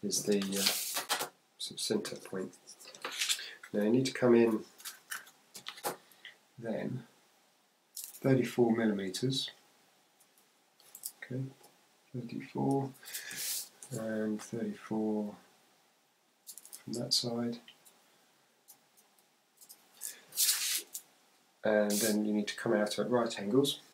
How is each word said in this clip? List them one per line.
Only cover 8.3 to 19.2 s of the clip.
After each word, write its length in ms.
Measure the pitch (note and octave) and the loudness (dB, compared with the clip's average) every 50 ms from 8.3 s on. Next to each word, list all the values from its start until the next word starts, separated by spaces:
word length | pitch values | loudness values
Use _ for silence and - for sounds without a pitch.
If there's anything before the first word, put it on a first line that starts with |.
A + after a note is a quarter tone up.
| C3 A#2+ A#2 - - - A#2+ A2+ A2 | 6 6 6 2 4 4 4 4 6
millimeters. 760 | A#2 A2+ A2 G2+ G2 G2 F#2+ F#2 - - C3+ C3+ - - - - - _ _ _ _ _ _ _ _ _ _ _ _ _ _ _ _ _ _ _ _ _ _ _ _ - - - - - - - _ - | 4 4 2 2 2 -2 -4 -4 -2 -2 0 0 0 -2 -4 -8 -16 _ _ _ _ _ _ _ _ _ _ _ _ _ _ _ _ _ _ _ _ _ _ _ _ -20 -20 -20 -12 -12 -12 -12 _ -14
Okay, 180 | - B2+ C3 C3+ C3 C3+ _ - - _ _ _ _ _ _ _ _ - | -8 -6 -6 -6 -6 -10 _ -20 -20 _ _ _ _ _ _ _ _ -10
thirty-four 800 | B2+ A#2 A#2+ - - - - - - C#3 C3+ C3+ C#3 C3+ C3+ C3 - - - - - - - - - - - - - - - - - - - B2+ | -10 -10 -8 -8 -10 -10 -8 -4 -2 0 2 2 2 0 -2 -8 -14 -16 -12 -12 -10 -10 -10 -8 -6 -4 -4 -4 -6 -6 -10 -16 -20 -16 -10 -8
and 480 | A2 A2 A2 A2 A2 A2 G#2+ G#2+ G#2+ | -6 -4 -2 -2 0 0 0 -2 -2
thirty-four 920 | - - - A#2 A2+ G#2 G#2 - - - G#2+ A2 G#2+ G#2+ G#2+ G#2+ G#2 G#2 G#2 - - - _ _ _ _ _ _ _ _ _ _ _ _ _ _ _ _ _ _ _ - - - - - - - - | -4 -6 -6 -4 -4 -4 -4 -8 -6 -4 -2 0 0 0 0 0 -2 -4 -8 -12 -20 -20 _ _ _ _ _ _ _ _ _ _ _ _ _ _ _ _ _ _ _ -18 -18 -18 -18 -18 -18 -14 -10
from 80 | - A2 | -8 -6
that 220 | A2+ A#2+ C3 - | -6 -2 2 2
side. 440 | - - A#2+ A#2 A#2 A#2+ A#2+ A#2 - - - - _ _ - _ _ _ _ _ _ _ _ _ _ _ _ _ _ _ _ - _ _ _ _ - _ _ _ _ | 2 2 0 0 0 -2 -2 -4 -6 -10 -20 -20 _ _ -20 _ _ _ _ _ _ _ _ _ _ _ _ _ _ _ _ -20 _ _ _ _ -20 _ _ _ _